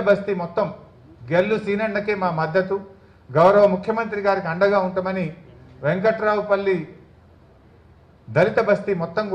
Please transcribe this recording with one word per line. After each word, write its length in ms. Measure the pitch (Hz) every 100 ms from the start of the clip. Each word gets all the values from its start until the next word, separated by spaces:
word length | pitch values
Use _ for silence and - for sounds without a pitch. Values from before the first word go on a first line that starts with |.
| 202
బస్తీ 260 | 196 208 185
మొత్తం 260 | 170 - 202 - - - - - 120
గెల్లు 240 | 170 208 220 202
సీనన్నకే 500 | 202 220 202 208 196
మా 60 | 185 160
మద్దతు, 380 | 160 185 185 202 - - - _ -
గౌరవ 360 | 135 180 208 202 185
ముఖ్యమంత్రి 480 | 214 220 220 208 196
గారికి 200 | 190 165
అండగా 260 | 175 202 202 185
ఉంటామని 400 | 185 185 185 160 - - - - - 135
వెంకట్రావుపల్లి 960 | 185 220 220 214 208 202 196 196 180 151 - - - - - _ _ _ - _ - _ _ -
దళిత 320 | 127 143 240 208
బస్తీ 260 | 196 - 180
మొత్తం 240 | 165 214 208